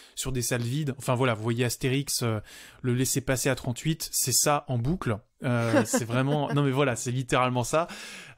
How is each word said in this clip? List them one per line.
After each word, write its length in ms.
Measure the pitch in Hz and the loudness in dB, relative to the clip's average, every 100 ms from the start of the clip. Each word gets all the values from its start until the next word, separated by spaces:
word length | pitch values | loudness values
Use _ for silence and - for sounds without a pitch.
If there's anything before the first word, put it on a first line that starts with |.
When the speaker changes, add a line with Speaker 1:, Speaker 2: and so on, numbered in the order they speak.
| - - | -16 -8
Speaker 1:
sur 160 | 131 | -4
des 100 | 127 | -2
salles 200 | 117 123 | -2 0
vides. 300 | 117 143 147 120 | 0 -2 -2 -4
Enfin 160 | 127 | 0
voilà, 200 | 120 131 | 2 2
vous 100 | 107 | 2
voyez 200 | 110 117 | 0 0
Astérix, 580 | 120 - 135 135 139 - | 0 0 0 0 -2 -2
euh, 160 | 117 110 - - - - | 0 -2 -6 -16 -20 -6
le 120 | 127 | -2
laisser 260 | 123 127 143 | 0 0 0
passer 280 | 135 131 143 | 0 0 0
à 60 | |
trente-huit, 540 | 127 127 120 160 160 - | 0 -2 -4 -2 -4 -4
c'est 200 | - - | -4 0
ça 320 | 120 151 147 - | 2 2 2 0
en 100 | 123 | -2
boucle. 440 | 120 185 127 104 - - | 0 0 -2 -4 -6 -6
Euh, 400 | 131 120 117 254 | 0 0 4 4
Speaker 2:
<laughs> 20 | - | 4
Speaker 1:
c'est 180 | 254 | 0
vraiment, 480 | 113 123 135 147 143 | 2 0 2 2 2
non 120 | 147 | 2
mais 80 | 143 | 2
voilà, 240 | 131 139 113 | 2 2 0
c'est 160 | 127 | -2
littéralement 500 | 127 127 135 127 123 | -4 0 2 2 0
ça. 240 | 117 156 175 - - - - | 0 0 -2 -6 -14 -16 -12